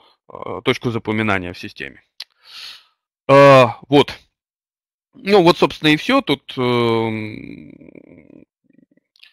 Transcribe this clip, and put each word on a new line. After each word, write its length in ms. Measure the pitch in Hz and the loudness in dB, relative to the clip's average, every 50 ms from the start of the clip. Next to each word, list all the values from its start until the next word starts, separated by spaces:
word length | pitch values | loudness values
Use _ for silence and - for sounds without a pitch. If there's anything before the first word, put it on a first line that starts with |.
| _ _ _ _ _ _ | _ _ _ _ _ _
э, 40 | - | -20
э, 280 | - - - - 85 - | -18 -14 -14 -12 -8 -4
точку 260 | - 123 - - 131 | -4 -4 -4 -4 -8
запоминания 640 | 110 113 - - 110 110 110 110 98 95 90 87 87 | -8 -8 -6 -6 -6 -4 -2 -2 -4 -4 -6 -10 -14
в 60 | - | -16
системе. 420 | - 104 - - 71 69 62 _ _ _ _ - - _ _ _ _ _ - - - - - - _ _ _ _ _ _ _ _ _ - | -18 -18 -16 -16 -16 -16 -18 _ _ _ _ -20 -20 _ _ _ _ _ -20 -20 -20 -20 -20 -20 _ _ _ _ _ _ _ _ _ 2
А, 480 | 139 139 139 139 135 131 127 113 - - - - | 6 6 8 8 8 6 6 4 0 -10 -6 2
вот. 240 | 139 143 131 - - - _ _ _ _ _ _ _ _ _ _ _ _ _ _ _ _ _ _ _ | 2 2 2 2 -2 -18 _ _ _ _ _ _ _ _ _ _ _ _ _ _ _ _ _ _ _
Ну, 260 | - - 196 208 208 170 | -12 -4 0 2 4 4
вот, 140 | 170 165 - | 4 2 2
собственно, 320 | 190 147 - - 160 151 | 0 -2 -2 -2 -2 0
и 80 | 151 151 | 0 0
всё. 240 | - - 262 277 | -2 -2 -2 -2
Тут, 320 | - - 143 135 _ - - 135 | -2 -4 -6 -6 _ -16 -10 -6
эм, 1160 | 123 123 123 120 120 117 113 113 113 113 110 110 107 107 107 - 60 - 58 - - - - - - - - - _ - 87 80 76 _ - - - _ _ _ _ _ _ _ _ _ _ _ _ _ _ _ - _ | -4 -2 -2 -2 -2 -2 -2 -2 -4 -6 -6 -8 -10 -12 -14 -16 -18 -18 -20 -20 -20 -20 -20 -20 -20 -20 -20 -20 _ -20 -20 -20 _ _ -20 -20 -20 _ _ _ _ _ _ _ _ _ _ _ _ _ _ _ -20 _